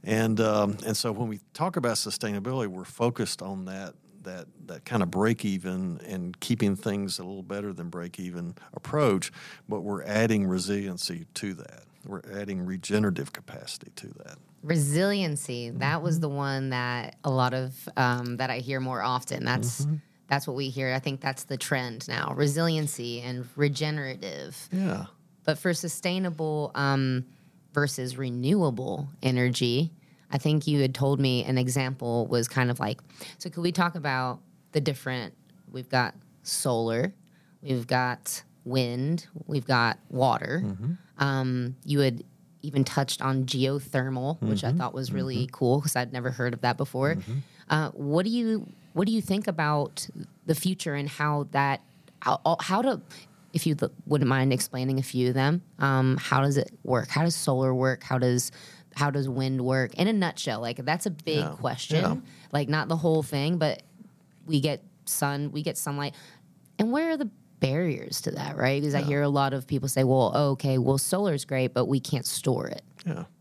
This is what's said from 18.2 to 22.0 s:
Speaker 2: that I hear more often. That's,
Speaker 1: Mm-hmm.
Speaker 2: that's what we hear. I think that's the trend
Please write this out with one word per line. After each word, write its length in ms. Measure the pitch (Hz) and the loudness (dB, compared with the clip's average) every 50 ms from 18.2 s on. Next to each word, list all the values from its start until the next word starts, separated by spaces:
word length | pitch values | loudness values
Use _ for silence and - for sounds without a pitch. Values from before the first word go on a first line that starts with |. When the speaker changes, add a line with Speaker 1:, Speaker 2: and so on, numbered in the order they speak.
| 123 123 120 117 | -2 -4 -2 -2
Speaker 2:
that 100 | 131 131 | -2 -2
I 80 | 120 123 | -2 -4
hear 200 | 123 127 139 131 | -4 -4 -4 -2
more 220 | 131 127 127 113 | -2 -2 -2 -2
often. 420 | 98 123 127 127 123 - - - 123 | 0 0 0 0 -2 -4 -6 -4 -2
That's, 380 | 120 123 123 117 123 120 - | 0 0 0 0 -2 -2 -2
Speaker 1:
Mm-hmm. 140 | 143 147 156 147 - _ _ _ _ | 0 0 0 -2 -4 _ _ _ _
Speaker 2:
that's 200 | - 139 139 - | -2 -2 0 0
what 100 | - 127 | -2 -4
we 140 | 135 139 135 | -4 -4 -4
hear. 240 | 123 135 135 127 127 | -4 -2 -2 0 -2
I 40 | 131 | 0
think 220 | 131 147 135 131 | -2 -2 -4 -2
that's 240 | - 139 131 - - | -4 -4 -4 -4 -6
the 120 | - 135 127 | -8 -6 -6
trend 500 | - - 147 131 127 123 113 110 | -2 0 0 0 0 -4 -6 -8